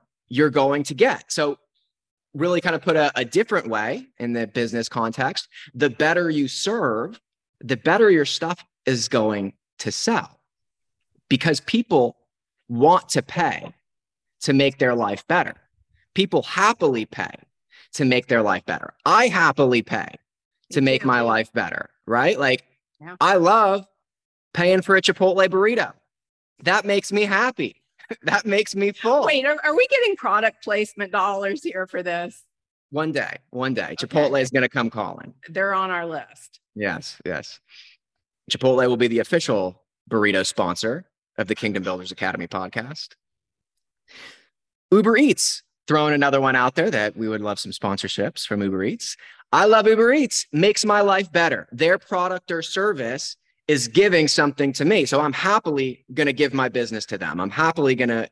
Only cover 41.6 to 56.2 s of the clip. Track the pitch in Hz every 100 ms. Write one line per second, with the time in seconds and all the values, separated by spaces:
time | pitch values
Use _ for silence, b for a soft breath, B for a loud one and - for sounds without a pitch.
41.6 | 110 98 92 92 92 92 92 85 85 95
42.6 | 92 113 123 160 - _ _ _ _ _
43.6 | _ _ _ _ _ B B B B _
44.6 | _ _ _ 202 214 226 285 - - -
45.6 | - _ - 151 151 147 143 139 135 131
46.6 | 127 165 151 131 107 - 110 107 104 101
47.6 | - - 104 98 95 - 101 - - 104
48.6 | 98 95 107 226 - - B B _ 143
49.6 | 208 220 214 220 233 294 254 - - 147
50.6 | 196 208 214 208 202 190 185 170 165 110
51.6 | - 120 165 190 - 185 180 180 - 165
52.6 | - 190 208 151 117 139 - - _ _
53.6 | - 147 117 139 202 175 151 - 147 139
54.6 | 139 127 147 208 131 139 147 120 185 208
55.6 | 165 143 131 120 - 123